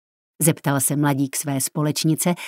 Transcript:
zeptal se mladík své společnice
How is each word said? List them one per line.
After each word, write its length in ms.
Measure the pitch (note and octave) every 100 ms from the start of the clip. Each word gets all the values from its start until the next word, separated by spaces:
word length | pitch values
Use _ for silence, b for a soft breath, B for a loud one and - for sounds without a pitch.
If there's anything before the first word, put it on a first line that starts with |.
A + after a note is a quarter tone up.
| _ _ _ -
zeptal 380 | E3 D3+ D3 C#3+
se 160 | - C#3+
mladík 400 | D3 C#3 C#3 -
své 260 | D3 C3+
společnice 720 | - - D3+ D3 D#3+ D#3 F3+ E3+